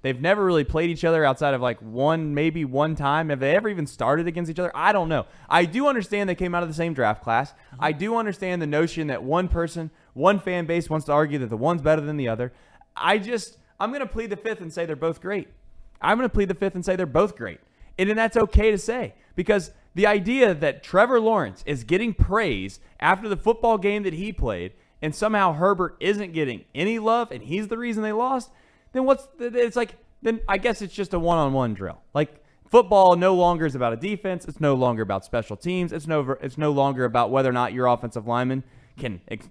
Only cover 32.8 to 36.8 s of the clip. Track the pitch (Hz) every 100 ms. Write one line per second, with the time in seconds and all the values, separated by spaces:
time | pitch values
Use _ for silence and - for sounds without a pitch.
32.8 | 190 202 185 175 185 185 175 170 160 131
33.8 | 117 113 190 190 190 180 - 147 147 131
34.8 | 123 113 101 98 - 117 110 104 175 180
35.8 | 175 165 151 151 131 139 135 147 151 139